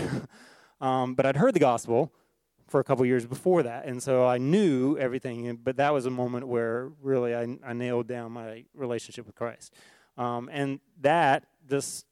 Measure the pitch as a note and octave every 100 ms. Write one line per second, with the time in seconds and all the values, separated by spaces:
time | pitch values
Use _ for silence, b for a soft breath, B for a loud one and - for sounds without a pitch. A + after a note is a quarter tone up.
0 | B B B B B B B B C3+ C3
1 | B2+ B2+ C3+ C3+ B3 F#3+ C#3 A#2 - A#2
2 | D3+ _ _ _ _ _ _ C#3+ C3+ B2+
3 | B2 B2+ A#2 C3 F#3 F3 A#2+ A#2+ C#3+ B2+
4 | C3+ B2+ B2+ B2 C3 F#3+ G3 C3 C3 D3
5 | C3 B2+ C3 A#2 A#2+ A#2 A#2+ C3 C#3+ D3
6 | B2 B2+ B2 B2 B2 A#2+ A2+ A#2 C3 D3+
7 | C3+ C3 A#2+ A#2 A#2+ B2+ C3 A#2+ B2 A#2+
8 | A2+ B2 A#2 A#2 A2+ A2+ - - B2+ A#2
9 | - A#2 A2 - A#2 A2+ - b b b
10 | b - B2 A#2+ B2+ D3 C#3 C#3 _ -
11 | C#3 E3+ D3 C#3+ - _ C#3+ C#3+ - -
12 | -